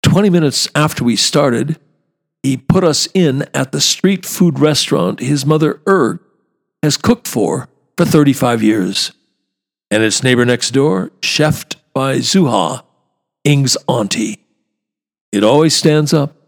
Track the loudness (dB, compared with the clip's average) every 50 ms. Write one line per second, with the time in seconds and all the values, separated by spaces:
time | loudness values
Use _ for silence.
0 | 2 2 2 4 2 2 2 2 2 0 -2 -2 -6 -4 _ 0 0 0 -2 -2
1 | -2 -2 -2 0 -2 0 0 0 0 2 0 -2 -2 -4 -6 -10 _ _ _ _
2 | _ _ _ _ _ _ _ _ -4 -4 -4 -4 _ _ 2 4 4 2 0 0
3 | -4 -2 _ 2 2 2 0 -2 -4 -4 -4 -4 -4 -4 -2 -2 -2 -2 -2 0
4 | 0 0 0 0 -4 -10 -2 2 2 2 2 2 2 2 2 0 -2 -2 -2 -2
5 | 0 -2 -4 -4 -4 -2 -2 -2 0 0 0 2 2 0 -2 -4 _ 0 2 2
6 | 2 0 -2 -6 _ _ _ _ _ _ _ _ _ _ _ _ -2 -2 -2 0
7 | 0 0 -2 -2 _ -8 -4 -4 -2 -2 -2 -6 -8 -12 _ _ _ _ _ -2
8 | 0 2 4 4 4 4 2 0 0 0 0 2 2 2 2 2 0 -2 -2 -4
9 | -6 -6 -8 _ _ _ _ _ _ _ _ _ _ _ _ _ _ _ -2 0
10 | 0 0 -2 0 0 0 2 2 2 0 0 -2 -2 -2 0 0 0 2 0 -2
11 | -4 -8 _ _ -8 -6 -2 0 0 0 0 -2 -6 _ -18 _ _ _ _ -4
12 | -4 -2 -2 -4 -4 0 2 2 2 2 2 0 0 -2 -4 -8 -12 _ _ _
13 | _ _ _ _ _ _ _ _ _ 0 2 2 2 0 -2 -4 _ -4 -2 -2
14 | -2 -4 -4 -4 -4 -6 -6 -10 _ _ _ _ _ _ _ _ _ _ _ _
15 | _ _ _ _ _ _ -2 0 2 4 4 4 2 2 0 0 -2 0 0 0
16 | 0 0 0 0 0 -2 _ _ _